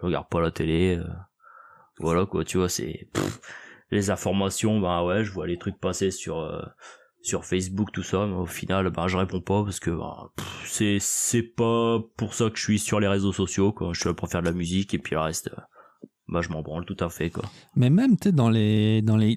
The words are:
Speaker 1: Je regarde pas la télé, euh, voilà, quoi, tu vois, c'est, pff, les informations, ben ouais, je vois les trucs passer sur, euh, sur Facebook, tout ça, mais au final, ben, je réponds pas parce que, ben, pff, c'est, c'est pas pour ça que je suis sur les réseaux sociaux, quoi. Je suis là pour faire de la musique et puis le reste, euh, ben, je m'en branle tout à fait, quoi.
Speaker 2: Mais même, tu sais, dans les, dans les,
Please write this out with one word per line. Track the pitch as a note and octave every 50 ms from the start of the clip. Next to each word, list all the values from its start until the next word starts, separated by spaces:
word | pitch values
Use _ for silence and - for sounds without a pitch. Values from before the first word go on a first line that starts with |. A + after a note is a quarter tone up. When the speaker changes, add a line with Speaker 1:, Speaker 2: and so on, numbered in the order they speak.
Speaker 1:
Je | -
regarde | F2+ D#2+ C#2+ D2 -
pas | - E2+
la | E2+ E2
télé, | - - D#2+ D#2+ D#2+ E2 F#2 F#2 F2+ E2+
euh, | E2 E2+ E2+ F2 F#2 - _ _ _ - - - - - - - _ _ _ -
voilà, | - D#2+ E2 F2 F#2+
quoi, | - - E2 E2
tu | - - F2+
vois, | F2+ F2+
c'est, | - - - D#2 - - - - -
pff, | - G1+ G1+ - - - - - - - - - - _ -
les | - G#2 G2 G2
informations, | F#2+ - - G2+ F#2 G2 G2 F#2+ - - - A2 G#2+ G#2+
ben | G2 F2+ F2+ E2+ F2
ouais, | F2 F#2 G#2+ A2
je | G#2
vois | G2 F2+ D#2
les | E2+ F2 -
trucs | - G2+ F#2+ -
passer | - F#2 F2+ - G2 F#2+
sur, | F#2 - - G2+ D#2+ E2
euh, | D#2+ D#2+ D#2+ D#2+ - - - _ - - - - _ _ _ _
sur | - - F#2+ F2+ -
Facebook, | - F#2 F#2 F#2 F#2 F#2+ G2 G#2+ -
tout | - G#2+
ça, | F#2 - - F#2 G#2
mais | G#2 F#2
au | F2+ F2+
final, | F2 - - - - F#2 G2 F#2+ F#2
ben, | E2+ E2+ E2+ F#2
je | F#2
réponds | F#2 F#2+ F#2+ G2 F2+
pas | - - G2 G#2 G#2
parce | G2+ F#2 -
que, | - E2
ben, | E2+ D#2 - - - - - - _
pff, | - - - - - -
c'est, | - - - A2 G#2 G2+ G2+
c'est | - - - - - - - A#2
pas | A2+ - - - A#2 A2+ A#2 A#2 A#2 A#2 A#2 A2+ A2+ - _
pour | - A2+ G#2+ -
ça | - A#2 A2
que | A2 -
je |
suis | - - G#2+ G2+
sur | - - A2+ G#2
les | G#2 G2
réseaux | G2+ G2+ G2 G2+
sociaux, | F#2+ - G2 F2+ - - F#2+ G2
quoi. | F#2+ - F2 F2
Je | E2+ -
suis | - F#2
là | E2+
pour | - - -
faire | - F2
de | E2+
la | E2+
musique | E2+ F2+ F2 E2+ F2+ F#2+ G2 - -
et | E2
puis | - - -
le | D#2+
reste, | D#2 D#2 D#2+ - - - -
euh, | - - - _ - - _ _ _ - - _ _ _ -
ben, | D#2 E2+
je | E2+ E2+
m'en | E2 D#2
branle | D2+ - D#2 E2+ E2+
tout | - F#2+ -
à | F2+ E2+
fait, | - - E2 E2+
quoi. | - - - G2+ - - - _ -
Speaker 2:
Mais | - B2 B2
même, | D3+ G3 C4 C4+ G#3 -
tu | - G3+
sais, |
dans | F3+ C#3 A#2+ A2+
les, | A2 A2+ G#2+ G#2+ G#2+ G#2+ G#2+ G#2+ A2 A2
dans | G#2+ A2+ A2
les, | A2 G#2+ G#2+ A2+